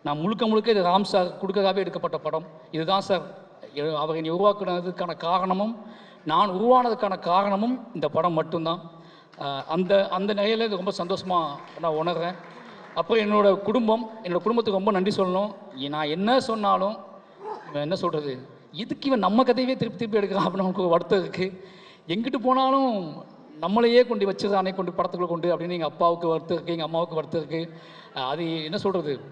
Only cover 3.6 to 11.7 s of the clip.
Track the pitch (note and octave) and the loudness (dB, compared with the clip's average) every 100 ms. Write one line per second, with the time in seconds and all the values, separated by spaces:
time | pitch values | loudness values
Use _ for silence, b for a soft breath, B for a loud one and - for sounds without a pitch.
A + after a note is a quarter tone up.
3.6 | - C#3+ D3+ D3+ D#3 D#3+ D#3+ F3 G3+ G3+ | -12 -6 -4 -2 -4 -4 -2 2 4 2
4.6 | F#3 F3+ F3+ F3+ F3 D#3 E3 F3+ F#3+ F#3 | -2 -4 -4 -6 -6 -4 0 0 2 0
5.6 | G#3+ A#3 B B B B D3+ D#3+ G3+ F#3 | -2 -6 B B B B 0 2 2 2
6.6 | A3+ B3+ A#3+ G#3+ G3+ F#3+ E3+ F3+ G3+ G3 | 6 6 4 0 -2 -2 2 2 2 0
7.6 | A#3 B3+ - E3 D3+ D#3+ F3 D#3+ D#3 E3+ | 0 -2 -6 -4 -2 2 2 0 -2 -2
8.6 | E3 F3 E3 B B B B - C#3+ C#3 | -2 -4 -8 B B B B -10 -8 -8
9.6 | - E3 F#3 G3 G3 F#3 G3+ G3+ G3+ A3 | -2 -2 4 4 4 0 0 0 0 0
10.6 | A3+ G3 F#3+ F#3+ F3 F#3+ F#3 F3 D#3 C#3+ | 0 -2 -4 -4 -4 -4 0 0 0 -6
11.6 | - | -14